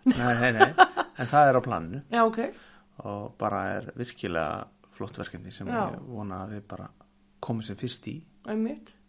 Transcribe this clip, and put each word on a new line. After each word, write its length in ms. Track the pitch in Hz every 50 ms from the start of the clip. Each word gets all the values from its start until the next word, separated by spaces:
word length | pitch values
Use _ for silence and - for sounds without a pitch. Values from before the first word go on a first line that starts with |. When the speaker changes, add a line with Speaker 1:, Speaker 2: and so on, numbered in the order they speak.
| -
Speaker 1:
Nei, 300 | 262 - - 120 123 120
nei, 180 | 117 123 127
nei, 160 | 117 110 - 139 160 - - - - - 339 - - -
en 80 | 127
það 220 | 120 143 147 147 139
er 100 | 127 127
á 40 |
planinu. 400 | - 123 110 82 82 82 98 139 - -
Speaker 2:
Já, 120 | 226 233 226
ok. 140 | 226 226 226 233 - - - - - - - _ _ _ -
Speaker 1:
Og 360 | - 104 101 101 104 - - -
bara 240 | 104 107 101 95 95 95 98
er 120 | 101 - - -
virkilega 720 | 123 120 - - - - 95 85 82 78 76 - - - - _ _ _ _
flott 260 | _ - - - - -
verkefni 340 | - - - - - 95
sem 140 | - - -
Speaker 2:
Já. 220 | - 240 226 202 175
Speaker 1:
ég 100 | - - -
vona 380 | - 120 110 104 101 95 95 92
að 100 | 107 107
við 80 | 104 104 -
bara 200 | - 90 - - - _ _ _ _ _ _ _ _ -
komum 200 | - - 120 113
sem 140 | 107 104 98
fyrst 300 | - - 120 - - - 110
í. 80 | - 160 - _ _ _ -
Speaker 2:
Einmitt. 480 | - 214 220 220 233 294 - - - _ _ _